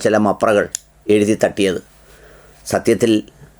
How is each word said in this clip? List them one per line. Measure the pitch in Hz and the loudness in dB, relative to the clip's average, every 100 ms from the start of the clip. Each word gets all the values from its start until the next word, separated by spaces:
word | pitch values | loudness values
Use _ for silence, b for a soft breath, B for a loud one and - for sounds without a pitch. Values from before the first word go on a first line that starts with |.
| 113 | 0
ചില | 107 107 | 0 0
മപ്രകൾ | 95 107 104 90 - _ _ - 107 | 0 0 0 -2 -6 _ _ 0 0
എഴുതി | 104 104 | 2 0
തട്ടിയത്. | 98 - 98 87 - _ - b b b b b b | -2 -2 -4 -4 -10 _ -20 b b b b b b
സത്യത്തിൽ | 98 - 104 113 107 - - - _ | -4 0 0 2 0 -4 -18 -20 _